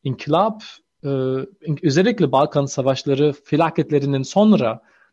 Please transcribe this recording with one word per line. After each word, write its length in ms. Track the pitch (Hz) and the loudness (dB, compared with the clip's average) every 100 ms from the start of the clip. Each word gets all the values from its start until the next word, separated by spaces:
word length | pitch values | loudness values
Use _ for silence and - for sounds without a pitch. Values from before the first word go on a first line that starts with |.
İnkılap, 580 | 135 123 143 165 220 214 - - _ _ | -8 -8 -2 0 0 -4 -16 -20 _ _
e, 40 | 143 135 131 131 139 _ 165 | -6 -4 -2 -4 -8 _ -8
in-, 120 | 143 | -2
özellikle 500 | 160 147 214 214 143 | 0 2 2 2 2
Balkan 340 | 135 147 147 139 | 2 2 0 -2
Savaşları 680 | - 131 131 143 135 151 139 | -2 -2 -2 -2 0 0 -2
felaketlerinin 760 | - 151 160 160 156 147 139 139 | -4 0 0 0 0 0 0 -4
sonra 600 | 131 196 214 180 117 117 _ _ _ | -2 2 4 4 2 -4 _ _ _